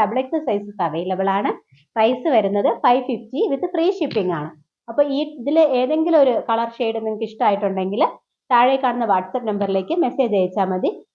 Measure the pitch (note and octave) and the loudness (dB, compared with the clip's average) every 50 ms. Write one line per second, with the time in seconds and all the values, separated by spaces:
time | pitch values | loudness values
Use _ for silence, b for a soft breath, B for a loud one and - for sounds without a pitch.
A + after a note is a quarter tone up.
0 | G#3+ G3 A3+ B3 C4 C4 D#4+ D#4 D#4 C#4+ G#3 G#3 G#3 G#3 G3+ - F3 D#3+ D3+ E3 | 2 2 0 -2 -2 -2 -4 -4 -2 -2 -2 -2 -4 -6 -6 -4 -4 -2 -2 -4
1 | F3+ F#3 F#3 F3+ F#3+ G3 F#3+ G3 G#3+ D4+ A4 - _ b b b b b - A3+ | -4 -4 -2 -2 0 0 0 0 0 -2 -4 -6 _ b b b b b -2 2
2 | A3 A#3 B3+ B3+ B3+ D#4+ C4+ A3+ G3 G3 G3 G3+ G3+ D4 D#4+ D#4+ - B3 B3 C4+ | 2 2 2 0 0 2 2 2 2 2 0 0 0 0 0 2 2 2 4 2
3 | C4 - A#3+ G3+ G#3 - - C4 A4+ F4 C#4 C4+ - - - E4+ E4 F4+ F#4 F#4+ | 2 -2 -4 -6 -6 -8 -4 -2 -2 0 -2 -2 -4 -4 -2 0 0 0 0 0
4 | E4 B3+ - A3 F3+ F3+ E3+ D3+ D3+ D#3 - - _ _ _ _ _ - A3+ D4 | -2 -2 -2 -2 -2 -2 -2 -4 -6 -8 -12 -16 _ _ _ _ _ -6 0 0
5 | D4 D4 C4+ C#4 D4+ D4 D4+ C#4+ A3+ C#4 D4+ D#4+ D#4+ C#4+ C4 B3 B3+ B3+ D#4 D#4+ | 0 0 0 -2 -4 -4 -6 -8 -4 0 2 4 4 4 2 0 0 0 0 0
6 | D#4+ E4+ E4 D4+ C#4 C4 A#3 A3 - - A3+ A3+ A#3 A#3 - - A#3+ A3+ A3 A3+ | 0 4 4 4 4 4 2 0 0 -2 -2 -2 -2 -4 -4 -4 -4 -2 -2 -4
7 | A3 A3 G#3+ G#3 A3+ A3 G#3+ - A#3+ G#3+ G3+ G3+ G3+ F#3+ F#3+ F#3+ F#3 F#3+ G3 A#3 | -4 -4 -4 -4 -6 -6 -4 0 0 2 2 2 0 -2 -2 -2 -2 -2 0 0
8 | E4 B4+ - - _ _ _ _ _ - B3+ A#3+ B3 C4 C4+ C4+ C4+ B3 A#3+ B3 | 0 -2 -2 -6 _ _ _ _ _ 2 4 4 4 4 4 2 0 0 -2 0
9 | A#3 G#3 G3 F#3 F#3 - - B3 A3+ A3 G#3 G3+ G3+ F#3+ F#3+ F#3+ F#3 F#3+ D#4+ F4 | 0 0 0 0 0 -2 -6 -6 -4 -2 -2 -2 -2 0 -2 -2 -2 -2 0 0
10 | D#4+ A#3+ - - B3+ A3 G#3 G3 F#3 F#3 - G#3 F#3+ F#3 F#3 F#3 G#3+ F4 - - | 0 0 0 0 0 2 2 2 2 0 0 -2 -2 0 -2 -2 -2 -2 -4 -4
11 | - _ | -12 _